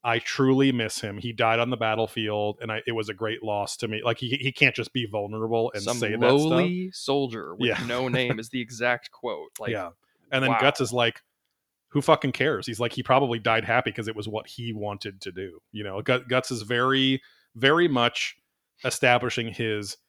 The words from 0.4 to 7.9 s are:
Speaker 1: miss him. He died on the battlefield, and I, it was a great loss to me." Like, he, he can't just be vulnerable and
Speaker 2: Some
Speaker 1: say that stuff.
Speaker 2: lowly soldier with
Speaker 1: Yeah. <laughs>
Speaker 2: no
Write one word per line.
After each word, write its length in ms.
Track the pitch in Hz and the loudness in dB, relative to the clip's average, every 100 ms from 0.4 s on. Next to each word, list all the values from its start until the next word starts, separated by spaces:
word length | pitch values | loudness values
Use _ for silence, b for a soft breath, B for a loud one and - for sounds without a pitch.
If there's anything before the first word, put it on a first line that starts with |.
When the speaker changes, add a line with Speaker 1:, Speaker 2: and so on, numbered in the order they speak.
| 131 135 139 | 4 6 4
Speaker 1:
miss 280 | 123 110 - | 2 -2 -4
him. 180 | 107 104 | -8 -6
He 140 | 120 | -8
died 240 | 110 113 117 | 0 2 2
on 100 | 120 | 0
the 80 | 120 | 0
battlefield, 800 | 113 110 110 - 107 104 104 104 | 0 0 -2 -2 -2 -2 -2 -4
and 100 | 117 | -6
I, 80 | 110 - | -6 -4
it 60 | |
was 160 | 113 107 | -4 -4
a 40 | |
great 280 | 101 110 110 | -6 -6 -4
loss 340 | 110 104 101 - | -4 -4 -4 -6
to 100 | 113 | -6
me." 120 | 107 | -2
Like, 160 | 120 113 | -2 -4
he, 200 | 123 139 | -4 -2
he 120 | 131 | -4
can't 220 | - 135 | 2 2
just 180 | 120 110 | 2 -4
be 100 | 127 113 | -4 -2
vulnerable 640 | 104 101 107 110 113 117 | -4 -4 -4 -2 0 0
and 80 | 104 | -2
Speaker 2:
Some 160 | 107 120 | -2 -2
Speaker 1:
say 140 | 113 | -2
that 60 | 110 | 2
stuff. 100 | 123 | 4
Speaker 2:
lowly 580 | 139 156 170 180 180 185 | 6 4 2 2 -2 -6
soldier 640 | - - 139 135 113 73 | -8 -2 -2 -2 -6 -10
with 140 | 95 120 | -2 -2
Speaker 1:
Yeah. 140 | - | 0
<laughs> 40 | |
Speaker 2:
no 220 | 120 | -2